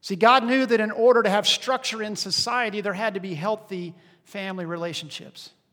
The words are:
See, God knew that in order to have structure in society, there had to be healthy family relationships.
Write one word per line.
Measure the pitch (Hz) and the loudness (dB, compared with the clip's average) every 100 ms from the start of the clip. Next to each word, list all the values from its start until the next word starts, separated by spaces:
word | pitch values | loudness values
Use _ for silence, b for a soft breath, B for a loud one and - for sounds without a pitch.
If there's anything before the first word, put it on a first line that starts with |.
See, | - 190 | -6 4
God | 220 262 | 6 6
knew | 233 262 262 | 4 0 2
that | 233 | 2
in | 214 | 0
order | 220 226 240 | 4 6 6
to | 214 | 6
have | 202 202 | 2 2
structure | - - 254 254 220 | 0 0 -2 -2 -6
in | 214 208 | -6 -6
society, | 196 175 - 240 233 208 | -4 -2 -2 0 -2 -2
there | 202 | -4
had | 185 220 | -2 -4
to | 190 | -4
be | 190 160 | -8 -6
healthy | 185 214 - 190 175 170 b b | -4 -4 -6 -10 -10 -14 b b
family | _ 202 196 185 170 | _ -10 -8 -8 -6
relationships. | 170 170 156 156 - - - - _ _ | -6 -6 -8 -10 -14 -16 -20 -20 _ _